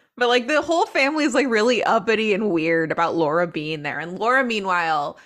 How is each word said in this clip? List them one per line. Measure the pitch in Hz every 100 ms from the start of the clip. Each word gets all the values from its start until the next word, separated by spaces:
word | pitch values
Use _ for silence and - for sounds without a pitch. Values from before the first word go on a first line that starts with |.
| _ -
but, | 240
like, | 247 233
the | 302
whole | 294 339 415
family | 349 277 311
is, | 294
like, | 254 285
really | 220 226 240
uppity | - 220 226 214 220
and | 196 220
weird | 170 160 165 160
about | 160 165
Laura | 165 156 160 175
being | 160 151 156
there. | 147 147
And | 160 180
Laura, | 220 254
meanwhile, | 247 220 190 180 165 156 147 -